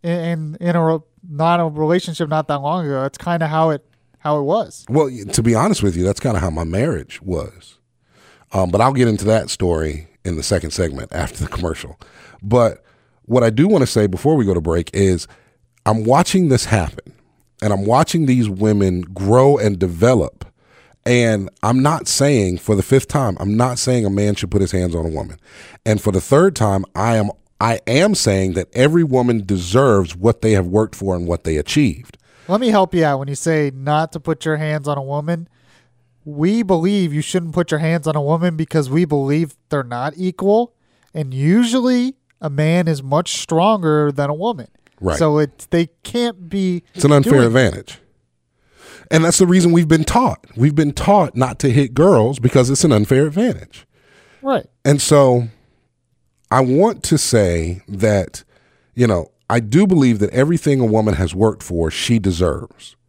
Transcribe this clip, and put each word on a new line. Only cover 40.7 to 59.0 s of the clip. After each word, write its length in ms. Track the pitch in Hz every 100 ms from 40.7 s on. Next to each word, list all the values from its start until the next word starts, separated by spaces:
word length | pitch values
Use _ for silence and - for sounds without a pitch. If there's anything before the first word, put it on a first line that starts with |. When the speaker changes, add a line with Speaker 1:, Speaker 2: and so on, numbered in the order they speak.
| _ _ _ _
Speaker 1:
And 200 | 156 139
usually 840 | 131 147 208 240 254 247 247 254 - _ _
a 80 | 156
man 380 | 139 151 175 165
is 140 | 147
much 320 | 135 147 165 -
stronger 760 | - 160 190 220 160 151 147
than 180 | 139 143
a 40 |
woman. 340 | 151 214 175 117 _ _ _
Speaker 2:
Right. 180 | - 143
Speaker 1:
So 200 | 160 151
it, 280 | 147 _ -
they 160 | 170 - _
can't 460 | - 240 240 185 170
be 340 | 196 185 175 _
Speaker 2:
It's 120 | - 147
an 60 |
unfair 220 | 147 139
Speaker 1:
doing 140 | 139 117
Speaker 2:
advantage. 520 | 120 117 - - - _ _ _ _ _ _ _ _ - - -
And 120 | 160
that's 140 | 165 -
the 100 | 180
reason 240 | 185 175
we've 160 | 170 160
been 160 | 160
taught. 420 | 160 240 247 - _ -
We've 200 | 139 151
been 180 | 147
taught 420 | - - 202 151 120
not 240 | 131 -
to 100 | 143
hit 240 | 117 131
girls 460 | 123 180 143 110 135
because 300 | 120 139 123
it's 140 | 135
an 80 | 170
unfair 360 | 107 104 131 151
advantage. 580 | 160 240 92 - - _ _ _ _ _ _
Speaker 1:
Right. 260 | 269 247 - _
Speaker 2:
And 180 | 139 143
so 460 | - 147 135 123 113 _ _ _ _ _ _ _ _ _ _
I 100 | 127
want 420 | 127 139 214 -
to 140 | - 151
say 640 | - 117 95 85 82 90 -
that, 560 | 101 107 101 87 - _ _ _ _ _
you 120 | -